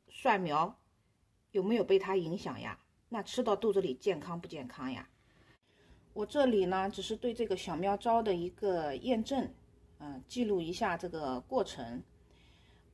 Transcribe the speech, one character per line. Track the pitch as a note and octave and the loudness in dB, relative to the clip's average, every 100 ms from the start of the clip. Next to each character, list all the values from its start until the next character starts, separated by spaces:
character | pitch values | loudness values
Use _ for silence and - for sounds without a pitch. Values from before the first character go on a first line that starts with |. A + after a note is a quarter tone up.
| _ | _
蒜 | - C4 G3+ | -2 2 2
苗 | F3 D3 F3 - _ _ _ _ _ _ _ | 2 2 0 -2 _ _ _ _ _ _ _
有 | G3+ | -2
没 | F#3 A#3 | 2 2
有 | |
被 | F#3 F#3+ | 4 4
它 | F#3+ F#3+ | 4 0
影 | D#3+ F3+ | 0 -2
响 | F3 A#2 | -6 -8
呀？ | A#2 F#2 _ _ _ | -8 -12 _ _ _
那 | A#3 | -8
吃 | G3 - | -4 -2
到 | A#3+ G3+ | 0 2
肚 | A3+ | 2
子 | G3 | 2
里 | F3+ | 0
健 | B2+ G#3 E3 | 0 0 -2
康 | D3 E3+ | -2 -8
不 | E3+ | -8
健 | D#3+ B2+ | -10 -10
康 | - C3 | -8 -8
呀？ | - - _ _ _ _ _ _ _ _ - _ | -8 -12 _ _ _ _ _ _ _ _ -20 _
我 | - G#3 | -8 -2
这 | D4 C4+ | 4 6
里 | G#3+ F3+ | 6 4
呢， | F#3 G3 | 2 0
只 | G3+ | -4
是 | F#3+ G#3+ | -6 -4
对 | B3 | -2
这 | A3+ A3 | -2 -2
个 | F#3 | -2
小 | - D#3 | -2 -2
妙 | G3 G3+ | 0 0
招 | A#3 A#3 | 4 4
的 | A3 F3+ | 4 0
一 | F3 | -2
个 | - G#3 F3 D3+ C3+ | -2 0 2 0 -2
验 | B3 A#3 | 0 0
证， | A#3 C4+ - - - _ - - | 0 -2 -2 -6 -20 _ -20 -16
嗯， | D3 C3 - | -14 -14 -8
记 | B3 | -2
录 | A3+ F#3+ | 0 0
一 | D#3+ | -2
下 | F3+ G#3+ E3+ | -2 -2 -2
这 | F3 | -4
个 | D#3+ C#3+ B2+ | -4 -4 -4
过 | - C4 | -2 -2
程。 | F#3 - A#2 B2 - - _ - - - - - _ | -2 -4 -10 -10 -12 -20 _ -20 -20 -20 -20 -20 _